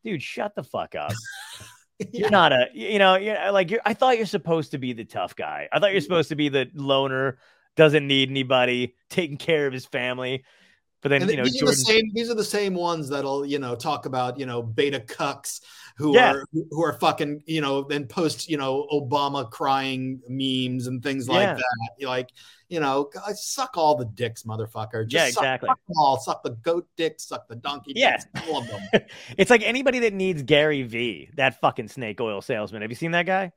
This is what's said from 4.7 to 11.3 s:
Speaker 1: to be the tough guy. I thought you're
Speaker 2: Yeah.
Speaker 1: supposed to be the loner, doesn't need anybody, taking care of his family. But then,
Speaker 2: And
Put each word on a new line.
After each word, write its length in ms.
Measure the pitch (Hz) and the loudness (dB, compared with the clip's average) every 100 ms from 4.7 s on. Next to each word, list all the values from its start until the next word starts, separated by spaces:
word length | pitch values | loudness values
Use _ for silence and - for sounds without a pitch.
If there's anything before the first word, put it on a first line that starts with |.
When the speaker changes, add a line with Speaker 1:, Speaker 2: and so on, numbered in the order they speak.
Speaker 1:
to 80 | 143 | -6
be 140 | 127 | -6
the 120 | 117 | -8
tough 300 | 107 104 87 | -8 -6 -6
guy. 340 | - 78 73 73 | -6 -8 -8 -2
I 80 | 151 | 0
thought 60 | 202 | 2
you're 60 | |
Speaker 2:
Yeah. 60 | 190 | 0
Speaker 1:
supposed 260 | 147 175 147 | 0 0 0
to 80 | 151 | -2
be 120 | 147 | 0
the 220 | 135 127 | 0 -2
loner, 680 | 147 139 135 139 131 135 131 _ _ _ | -6 0 2 2 0 -2 -4 _ _ _
doesn't 320 | - 156 151 139 | 6 8 8 2
need 240 | 135 135 | 2 2
anybody, 640 | 139 127 127 123 123 123 _ _ | 0 2 4 4 0 -2 _ _
taking 260 | - 170 143 | -4 -4 -6
care 300 | - 156 139 | 0 2 0
of 60 | |
his 120 | 127 | -4
family. 600 | - 131 123 127 127 131 _ _ _ _ _ _ | -8 -6 -4 -4 -4 -6 _ _ _ _ _ _
But 80 | 143 | 2
then, 120 | 139 | 2
Speaker 2:
And 80 | 185 | 4